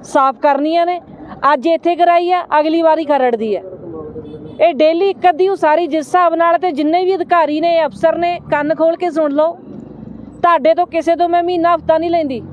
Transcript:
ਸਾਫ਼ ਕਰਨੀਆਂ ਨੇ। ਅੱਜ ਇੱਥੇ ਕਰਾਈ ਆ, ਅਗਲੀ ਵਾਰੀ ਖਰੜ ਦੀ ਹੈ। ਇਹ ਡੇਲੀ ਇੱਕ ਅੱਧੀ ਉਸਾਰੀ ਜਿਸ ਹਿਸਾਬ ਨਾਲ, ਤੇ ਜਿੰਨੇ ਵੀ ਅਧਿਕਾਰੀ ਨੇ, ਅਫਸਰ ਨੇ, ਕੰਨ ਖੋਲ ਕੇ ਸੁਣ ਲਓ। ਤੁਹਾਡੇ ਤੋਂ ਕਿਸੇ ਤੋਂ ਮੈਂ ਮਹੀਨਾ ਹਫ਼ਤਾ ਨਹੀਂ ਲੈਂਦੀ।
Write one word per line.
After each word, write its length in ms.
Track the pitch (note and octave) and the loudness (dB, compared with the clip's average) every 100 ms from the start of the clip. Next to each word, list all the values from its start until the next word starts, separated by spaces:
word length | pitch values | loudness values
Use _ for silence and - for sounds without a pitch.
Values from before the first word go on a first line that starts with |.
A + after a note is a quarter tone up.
ਸਾਫ਼ 360 | C4 D4 C4+ C4+ | -2 0 0 0
ਕਰਨੀਆਂ 480 | D4 C4+ D4+ E4 E4+ | 0 0 0 0 0
ਨੇ। 140 | F4+ - - - - C4+ | -4 -8 -20 -18 -4 0
ਅੱਜ 140 | D4 B3 | 2 2
ਇੱਥੇ 300 | D#4+ E4+ E4+ | 0 0 2
ਕਰਾਈ 340 | F4 E4+ F4 | 2 2 2
ਆ, 120 | F4+ E4 D4+ | -2 0 0
ਅਗਲੀ 220 | D4+ E4 | 2 2
ਵਾਰੀ 220 | D#4+ D#4 | 2 2
ਖਰੜ 320 | D4+ C#4+ B3+ A#3 | 0 0 2 0
ਦੀ 200 | A3 F#3+ | -4 -4
ਹੈ। 60 | F#3 F3+ E3+ D#3+ D3+ - - - - - | -8 -16 -14 -14 -14 -14 -16 -16 -18 0
ਇਹ 140 | E4 | 0
ਡੇਲੀ 360 | C#4 D#4 E4+ G4 | 4 2 2 0
ਇੱਕ 180 | F#4 F4+ | 2 0
ਅੱਧੀ 200 | D#4 F#4 | 2 0
ਉਸਾਰੀ 380 | G4 D#4 D#4 F4 | 2 2 2 0
ਜਿਸ 200 | D#4 C#4+ | -4 0
ਹਿਸਾਬ 280 | F4+ F4 | 2 2
ਨਾਲ, 240 | E4 E4+ E4+ | 2 2 2
ਤੇ 140 | F#4 | 0
ਜਿੰਨੇ 320 | C#4 D4+ E4+ | -2 0 0
ਵੀ 100 | F#4 | 0
ਅਧਿਕਾਰੀ 460 | F#4+ F4 F4 D4+ D4+ | -2 0 2 2 0
ਨੇ, 240 | E4 E4 D4+ | 0 0 0
ਅਫਸਰ 300 | G3 D#4+ D#4+ | 0 0 0
ਨੇ, 220 | E4+ F4 - | -2 -4 -4
ਕੰਨ 240 | D4 D4 | -2 -2
ਖੋਲ 220 | D#4+ D#4+ E4+ | 0 0 0
ਕੇ 140 | F4+ | -2
ਸੁਣ 220 | D4+ D#4 | -2 -2
ਲਓ। 200 | C#4 D#4 E4+ - - - - - - - - | 0 0 -2 -16 -18 -18 -18 -18 -18 -18 -2
ਤੁਹਾਡੇ 320 | F4 E4 B3 | 2 2 2
ਤੋਂ 120 | E4 F4 | 2 0
ਕਿਸੇ 300 | E4 D#4+ E4+ | -2 0 0
ਤੋਂ 120 | F4 | 2
ਮੈਂ 140 | F4 | 0
ਮਹੀਨਾ 320 | F4 F4+ E4 | 0 0 0
ਹਫ਼ਤਾ 240 | E4+ D#4 D#4+ | 0 2 0
ਨਹੀਂ 120 | E4+ | 2
ਲੈਂਦੀ। 320 | E4+ D4+ B3 G3 | -2 -2 -6 -10